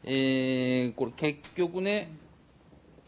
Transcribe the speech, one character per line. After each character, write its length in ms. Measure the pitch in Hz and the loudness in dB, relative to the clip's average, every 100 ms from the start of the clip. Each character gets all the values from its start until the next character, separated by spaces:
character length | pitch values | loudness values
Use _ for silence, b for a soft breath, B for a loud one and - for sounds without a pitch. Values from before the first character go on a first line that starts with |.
え 880 | - 135 135 131 131 131 127 127 123 | 0 2 4 2 2 0 2 2 0
ー、 20 | |
こ 120 | 113 123 | -2 -4
れ 60 | |
結 420 | 123 151 147 - | 0 -2 -2 -10
局 260 | - 175 175 | -2 -2 0
ね、 320 | 190 208 175 160 - - - - - - - - | 0 0 -2 -14 -20 -20 -20 -20 -20 -20 -20 -20